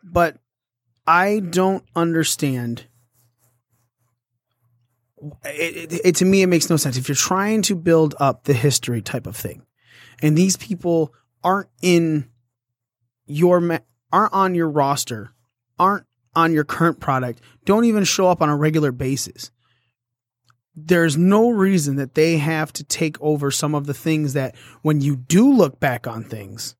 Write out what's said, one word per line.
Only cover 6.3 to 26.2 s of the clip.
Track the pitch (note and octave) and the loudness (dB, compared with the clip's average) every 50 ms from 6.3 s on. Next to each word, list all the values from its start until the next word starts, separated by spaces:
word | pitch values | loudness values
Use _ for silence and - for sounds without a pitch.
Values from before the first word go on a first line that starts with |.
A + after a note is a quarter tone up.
| F#3+ G3 | 4 4
it | F#3+ F#3 | 4 4
makes | F3 E3 D#3 - | 2 0 2 2
no | E3+ D3+ | 0 0
sense. | - D3 B2 B2+ | 0 0 -4 -4
If | B2+ - | -4 -4
you're | C#3+ | -2
trying | C3+ - - F#3 F#3 G3 G#3 A3 A3 G3+ | -2 -2 0 0 0 0 0 0 0 0
to | - G#3 | -2 -2
build | F3 D#3+ E3+ E3 D#3+ D#3+ D3+ C#3 - | -2 0 2 2 4 2 0 0 0
up | C#3+ C#3 B2 - _ | -2 -2 -2 -2 _
the | - C#3+ | -2 -2
history | A#2+ A2+ D3 B2 - - - A#2+ A#2 | 2 2 0 0 0 -4 -4 -6 -6
type | G#2 - - B2 - - | -6 -6 -8 -8 -8 -10
of | - | -14
thing, | - - F#2 D2+ - _ _ _ _ _ _ _ - - - _ - | -12 -12 -12 -14 -14 _ _ _ _ _ _ _ -20 -20 -20 _ -2
and | - D3+ D3+ D3+ | 0 0 2 4
these | F3+ F#3+ F#3 | 2 2 0
people | - - - G3+ E3+ - F3 E3+ E3 D#3+ D3 _ _ _ _ _ _ _ | -4 -6 -10 -10 -6 -2 -2 0 0 0 -2 _ _ _ _ _ _ _
aren't | F3 F#3 G3+ F#3+ _ _ _ | 0 0 0 -2 _ _ _
in | - F3+ F3+ E3+ E3+ D#3+ D#3 D3+ C3+ - _ _ _ _ _ _ _ _ _ _ _ _ _ _ _ _ _ _ _ | 0 4 4 4 4 2 0 -2 -4 -6 _ _ _ _ _ _ _ _ _ _ _ _ _ _ _ _ _ _ _
your | _ C#3+ D3 E3+ F3 F3+ F3+ | _ -4 2 2 4 4 4
ma-, | E3+ F3 E3 D3+ _ _ _ _ _ _ - | 2 0 -2 -4 _ _ _ _ _ _ 0
aren't | F#3 G#3+ G#3+ - | 0 0 2 0
on | F#3+ F#3+ F#3 F3+ | 0 0 0 0
your | E3+ E3 D#3+ | 0 -2 0
roster, | D3 D3+ C#3 C#3 C#3 C3+ - - B2 G#2+ G#2 - _ _ _ _ _ _ _ _ _ _ | 0 0 0 0 0 -2 -4 -8 -10 -12 -12 -14 _ _ _ _ _ _ _ _ _ _
aren't | F3 F#3+ G3+ G3 - _ _ _ _ _ _ | 0 0 0 -2 -6 _ _ _ _ _ _
on | E3 E3 E3 E3 | 0 2 2 2
your | D3+ D3+ | 0 -2
current | D3 - - E3 E3+ D#3 - | -2 -2 0 0 0 0 -2
product, | - - C3+ C3 C3 B2 A#2 _ _ - _ _ _ | -4 -2 -2 -2 -2 -4 -8 _ _ -20 _ _ _
don't | - G3 A3 A#3 | 0 2 2 2
even | A#3 A3 G#3+ G3 | 2 2 2 0
show | - - - F#3+ F#3 | 0 0 2 2 2
up | F3+ E3+ | 2 2
on | E3 D3+ | 2 0
a | D3 | 0
regular | C#3+ D3 D#3 D#3 D#3+ D3+ C#3+ B2+ | 2 0 0 0 2 0 0 -2
basis, | B2+ C3+ C3 C#3 C3+ - - - - - - _ _ _ _ _ _ _ _ _ _ _ _ _ _ _ _ _ _ _ _ _ _ _ _ _ | -4 -4 -4 -4 -4 -6 -10 -12 -18 -20 -20 _ _ _ _ _ _ _ _ _ _ _ _ _ _ _ _ _ _ _ _ _ _ _ _ _
there's | D#3+ D3+ D#3+ F3+ F3 E3 E3 C#3+ D3+ | -20 -2 0 2 2 4 2 2 2
no | F3 F#3 G3 G#3+ A3+ A#3+ | 2 4 4 4 4 2
reason | A#3+ G#3 F#3+ G3 G3 F3+ D3 C#3+ C#3 C#3 | 2 2 2 2 2 0 0 -2 -4 -4
that | C#3 C3+ _ | -6 -4 _
they | - D#3 E3 E3+ D#3 | 0 2 2 2 0
have | C#3+ D#3 D#3+ D#3 D#3 D#3 - | 0 -2 -2 -2 -4 -6 -8
to | - D3+ | -14 -8
take | _ - - E3 D#3 D3+ - | _ -4 -4 -4 -4 -4 -4
over | - D3+ D3+ D3 C#3+ C#3 | -2 -2 -2 0 -2 -4
some | C3+ - - D3 D#3 | -4 -2 -4 -2 -2
of | D3 C#3+ | -4 -4
the | C#3+ C3+ | -6 -8
things | - - E3 D#3+ D#3 D3+ C#3+ C3 | -6 -2 -2 -2 0 -2 -2 -2
that | C#3+ C3+ C3 - - - - - _ | -4 -4 -6 -8 -14 -20 -20 -20 _
when | _ D#3 D#3 D3 | _ 0 0 2
you | C#3 C#3+ D3 C3 | 0 0 -2 -4
do | B2+ _ E3 F3+ A#3 C#4 C#4+ | -4 _ 4 6 6 6 6
look | B3 F#3 C#3+ - _ | 6 4 2 2 _
back | - C#3+ B2 A#2 - B2 | -2 -2 -2 -2 -6 -10
on | A2+ A2+ | -10 -10